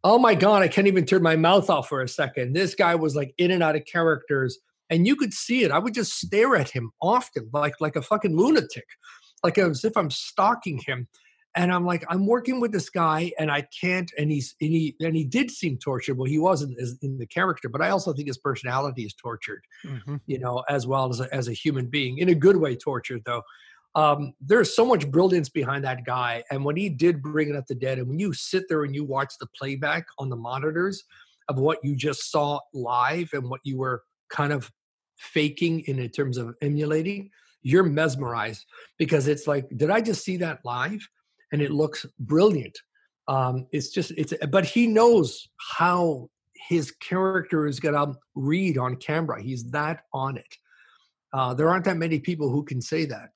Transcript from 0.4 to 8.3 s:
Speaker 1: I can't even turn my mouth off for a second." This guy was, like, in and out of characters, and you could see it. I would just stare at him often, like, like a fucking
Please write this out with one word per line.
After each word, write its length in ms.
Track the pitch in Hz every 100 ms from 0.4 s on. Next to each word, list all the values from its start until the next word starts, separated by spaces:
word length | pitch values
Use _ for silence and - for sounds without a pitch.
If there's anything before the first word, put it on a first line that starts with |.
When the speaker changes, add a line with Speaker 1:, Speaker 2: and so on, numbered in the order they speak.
| 196 208
Speaker 1:
I 60 | 180
can't 180 | - 196
even 180 | 185 165
turn 160 | 185
my 140 | 165 160
mouth 320 | 170 196 190
off 180 | 156 127
for 120 | 139
a 60 | 127
second." 460 | - 135 139 123
This 200 | 151 190
guy 200 | - 175 170
was, 180 | 156 143
like, 180 | 135 -
in 120 | 175
and 120 | 180
out 140 | 160 151
of 80 | -
characters, 680 | 175 165 147 - 139 127 - _ _ _
and 160 | 165 196
you 100 | 285
could 160 | 247
see 320 | - - 247
it. 60 | 196
I 80 | 143
would 160 | 226
just 180 | 226 208 -
stare 360 | 175 202 254 220
at 140 | 131
him 200 | 127 113 _
often, 480 | 170 247 - 139 113
like, 220 | 147 147 -
like 160 | 156 151
a 60 |
fucking 340 | - 214 208